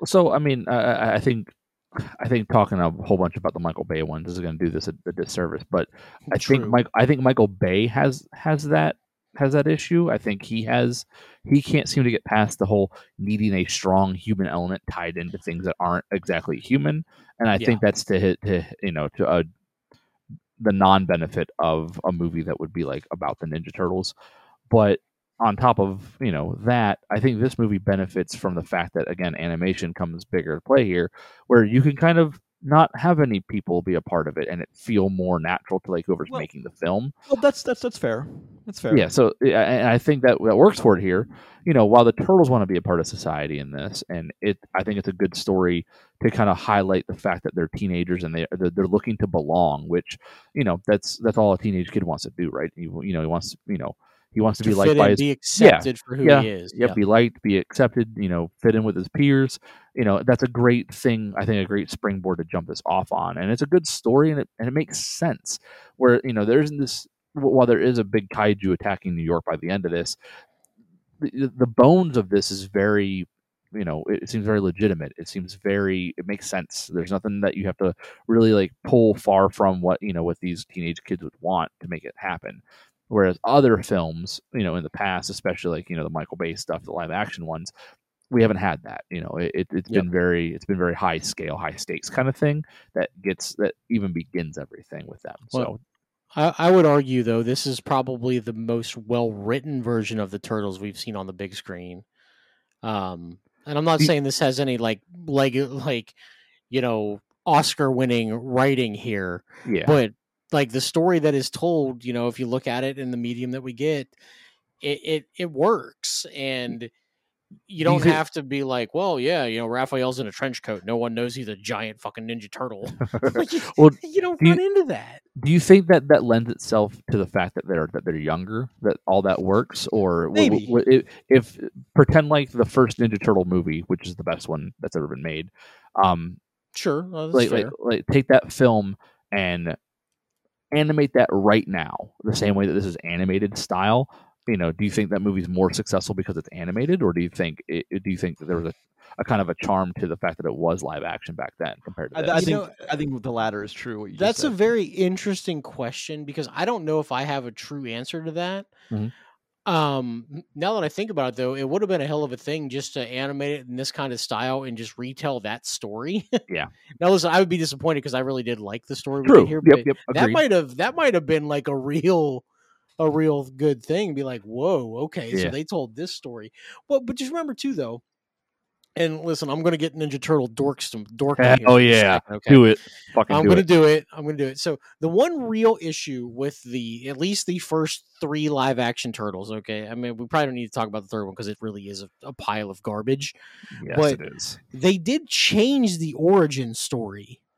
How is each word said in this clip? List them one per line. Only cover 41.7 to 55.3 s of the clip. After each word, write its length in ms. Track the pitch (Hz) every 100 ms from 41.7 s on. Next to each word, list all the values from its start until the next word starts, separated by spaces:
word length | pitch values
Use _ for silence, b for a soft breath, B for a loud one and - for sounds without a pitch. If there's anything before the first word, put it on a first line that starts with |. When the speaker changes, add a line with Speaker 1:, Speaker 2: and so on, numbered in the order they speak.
Speaker 1:
know, 100 | 139
while 200 | 107 120
the 80 | 117
Turtles 360 | - - 190 147
wanna 180 | 123 95
be 120 | 90
a 40 |
part 160 | 95 87
of 80 | 80
society 520 | - 82 76 73 73
in 140 | 69
this, 300 | 69 87 - -
and 240 | 87 80 -
it, 160 | 104 98 _
I 80 | 92
think 140 | 95 101
it's 80 | 95
a 40 |
good 240 | 90 98 -
story 480 | - 95 90 87 - b b -
to 80 | 117
kinda 240 | - 104
highlight 520 | 90 - 104 95 95 -
the 80 |
fact 280 | 92 101 85
that 100 | -
they're 140 | 87 80 -
teenagers 480 | 101 87 87 90
and 100 | 85
they, 120 | 82 82
they're, 180 | 90 90
they're 160 | 87 92
looking 320 | 104 - 107
to 80 | 104
belong, 600 | 85 73 85 85 73 78
which, 280 | 87 - - B B B
you 100 | -
know, 160 | 117 90 -
that's, 320 | 104 - -
that's 180 | 113 110
all 160 | 107
a 60 | 92
teenage 320 | 110 92 87
kid 120 | -
wants 180 | 85 73
to 60 | - -
do, 100 | 85
right? 200 | - 82
You, 280 | - 85 80
you 100 | 98
know, 80 | 87
he 60 | 78
wants, 280 | 85 101 - -
you 100 | 95
know, 160 | 65 - _ _ _ -
he 60 |
wants 160 | 107 104
to 40 |
Speaker 2:
To 40 | 110
Speaker 1:
be 60 |
liked 160 | 98 98
Speaker 2:
fit 80 | 147
Speaker 1:
by 80 | 101
Speaker 2:
in, 40 |
Speaker 1:
his 60 | 101
Speaker 2:
be 80 |
Speaker 1:
Yeah. 60 | 143